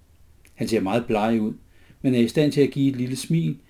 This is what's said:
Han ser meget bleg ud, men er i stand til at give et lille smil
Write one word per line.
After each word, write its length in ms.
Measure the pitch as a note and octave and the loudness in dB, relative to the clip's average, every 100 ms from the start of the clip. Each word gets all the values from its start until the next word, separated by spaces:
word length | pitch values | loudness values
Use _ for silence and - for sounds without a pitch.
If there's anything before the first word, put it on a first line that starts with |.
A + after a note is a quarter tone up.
| _ _ - - - | _ _ -20 -20 -20
Han 140 | - A2+ | -10 -2
ser 120 | A2 | -2
meget 260 | F#2+ A2+ A#2+ | 0 -2 0
bleg 340 | A2 A2 A2+ | 0 0 0
ud, 120 | G#2+ - - - - - | -2 -6 -16 -20 -20 -6
men 120 | C3+ | 0
er 40 | B2+ | 2
i 100 | A#2 | 2
stand 240 | - D3+ | 2 2
til 80 | C#3+ | 4
at 100 | C3+ | 2
give 200 | C#3+ C3+ | 2 0
et 60 | B2 | 0
lille 200 | B2 C3 | -4 -6
smil 420 | - E3 D#3+ C#3 _ | -2 0 0 -4 _